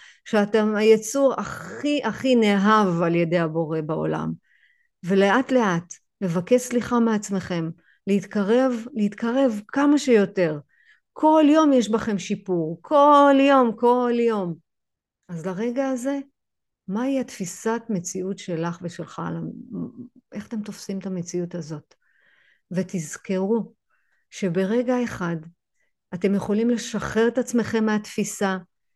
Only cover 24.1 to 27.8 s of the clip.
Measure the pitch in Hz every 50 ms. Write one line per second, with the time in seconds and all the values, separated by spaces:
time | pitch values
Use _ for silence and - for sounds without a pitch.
24.1 | _ _ _ _ - - 208 180 165 190 190 190 226 247 247 240 254 247 240 233
25.1 | - - 185 170 170 160 156 170 - _ _ _ _ _ _ _ _ _ _ _
26.1 | - 175 - 196 196 196 - - 202 214 233 240 240 220 - - - 202 - -
27.1 | - 214 226 240 240 262 240 - - 240 214 - - 220